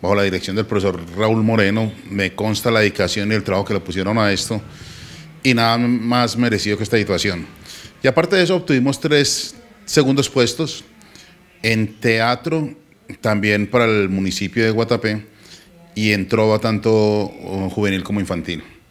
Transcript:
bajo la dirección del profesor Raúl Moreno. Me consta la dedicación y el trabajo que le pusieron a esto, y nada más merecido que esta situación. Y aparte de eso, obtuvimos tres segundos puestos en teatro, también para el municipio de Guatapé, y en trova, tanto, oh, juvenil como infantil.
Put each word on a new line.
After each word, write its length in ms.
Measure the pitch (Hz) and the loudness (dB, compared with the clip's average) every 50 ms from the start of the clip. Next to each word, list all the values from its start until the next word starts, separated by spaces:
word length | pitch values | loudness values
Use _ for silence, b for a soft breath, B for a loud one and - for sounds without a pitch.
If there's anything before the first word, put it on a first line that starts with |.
| - | 0
bajo 120 | 90 101 | 0 2
la 80 | 101 101 | 2 2
dirección 320 | 98 92 92 - - 92 | 0 0 -2 -6 -4 -4
del 100 | 104 110 | -4 -4
profesor 340 | 110 110 104 92 98 90 90 85 85 85 | -2 -2 0 0 0 -2 -2 -8 -10 -6
Raúl 260 | 95 107 110 110 110 110 | -2 0 2 2 2 2
Moreno. 500 | 107 113 110 104 98 101 110 110 107 107 - - - | 2 2 4 2 2 2 0 -2 -2 -6 -8 -14 -8
Me 240 | 101 98 98 92 - | -4 -2 -2 -2 -2
consta 360 | - 101 107 110 107 - 123 | -2 -2 -2 -2 0 0 2
la 100 | 117 110 | 2 4
dedicación 500 | 110 101 - - 98 87 - 107 101 104 | 4 2 2 0 -2 -2 0 -4 -2 -2
y 60 | 107 | -2
el 80 | 107 92 | -2 0
trabajo 220 | - 95 92 98 | 0 -2 -2 -2
que 80 | 95 110 | -2 -4
le 60 | 98 | -4
pusieron 380 | 85 - 85 92 95 98 107 117 | -4 -6 -6 -4 -2 -2 0 2
a 140 | 107 101 101 | 2 2 2
esto, 280 | 95 - - 117 107 - B B B B B B B B B B B B B B - - | 0 -2 -4 -6 -6 -6 B B B B B B B B B B B B B B -4 0
y 120 | 135 127 | 2 2
nada 240 | 117 117 113 117 117 | 4 4 2 2 2
más 580 | 120 120 123 120 107 117 120 123 123 113 98 | 2 0 0 0 0 0 0 2 2 0 0
merecido 400 | 113 123 120 110 98 - 104 104 | 0 0 2 2 0 0 -2 -2
que 60 | 104 110 | -2 -2
esta 160 | 107 - 113 | 0 0 0
situación. 480 | 104 92 98 87 - 101 92 87 80 - - - B B B B B B B - - | 2 2 0 0 0 -2 -4 -4 -8 -12 -16 -20 B B B B B B B -2 0
Y 60 | 135 | 0
aparte 280 | 127 - 165 170 - | 2 2 2 2 2
de 60 | 190 180 | 2 4
eso, 140 | 160 190 | 4 2
obtuvimos 440 | 175 180 - 151 131 123 139 139 - | -2 0 2 2 2 2 2 0 -2
tres 540 | - 160 147 147 143 131 - - - - - - - - - - - | 0 2 2 4 2 2 -2 -4 -6 -10 -12 -18 -20 -20 -20 -20 -14
segundos 440 | - - 151 147 131 139 139 139 - | 0 2 2 4 4 4 2 0 0
puestos 560 | - 135 120 113 - - 160 139 - - - - - - B B B B B B B B B _ _ - - | 2 2 2 2 2 -4 -6 -6 -6 -12 -16 -20 -20 -20 B B B B B B B B B _ _ -6 -2
en 380 | 113 113 110 110 104 107 - | 0 2 2 0 -2 -4 -2
teatro, 760 | - 120 113 113 113 117 123 120 - 165 160 160 156 135 - - _ _ _ _ _ _ - - | 0 2 2 4 2 2 0 0 -2 -4 -2 -2 -4 -4 -8 -14 _ _ _ _ _ _ -20 -4
también 460 | - 113 107 104 98 107 104 104 104 98 | -2 0 0 2 2 2 2 2 0 0
para 160 | - 123 117 | 2 2 2
el 240 | 113 110 107 101 95 | 4 2 2 0 0
municipio 560 | 95 95 95 95 87 - 101 95 - 117 113 | 0 -2 -2 -2 -4 -4 -6 -4 -2 0 0
de 80 | 110 110 | 2 2
Guatapé, 520 | 110 113 101 123 113 - 110 107 107 107 - B B B B B B B B B - - - - | 0 0 0 0 0 0 -2 -4 -4 -8 -12 B B B B B B B B B -20 -20 -14 -6
y 160 | 107 107 110 | -2 2 2
en 180 | 104 101 95 90 | 2 2 0 0
trova, 300 | - 110 107 110 107 107 | 2 2 4 4 2 2
tanto, 320 | - 117 110 104 92 113 110 | 2 0 -2 0 2 2 4
oh, 800 | 110 107 104 107 104 101 - - - 87 90 95 98 95 92 | 4 4 4 2 0 -2 -4 -8 -12 -12 -8 -6 -4 -4 -4
juvenil 320 | - - 104 101 95 95 85 | -2 -2 0 0 0 -2 -4
como 160 | - 101 101 | -4 -4 -4
infantil. 460 | 98 85 95 87 78 - 85 78 - - - - _ _ | -2 -2 -4 -6 -6 -6 -8 -8 -10 -14 -20 -20 _ _